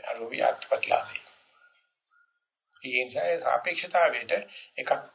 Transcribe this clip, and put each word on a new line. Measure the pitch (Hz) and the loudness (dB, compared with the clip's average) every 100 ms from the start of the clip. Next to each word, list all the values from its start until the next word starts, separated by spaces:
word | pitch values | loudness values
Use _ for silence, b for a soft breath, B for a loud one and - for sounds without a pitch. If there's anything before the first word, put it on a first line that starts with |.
අරූපී | 117 117 113 - | -10 -8 -6 2
අත්පත්ලාභේ. | - - - - - - - - - - _ _ _ _ _ _ _ _ _ _ _ _ _ _ | 2 2 -2 -2 2 0 0 -12 -14 -20 _ _ _ _ _ _ _ _ _ _ _ _ _ _
ඒ | 131 123 | -2 0
නිසා | 127 123 | 0 0
ඒ | 170 170 | 0 2
සාපේක්ෂතාවයට | - 131 180 170 180 180 160 147 - 170 - B B | 2 2 0 -4 0 4 4 2 -2 -2 -2 B B
එකක් | - 127 139 - | -10 -2 -2 -2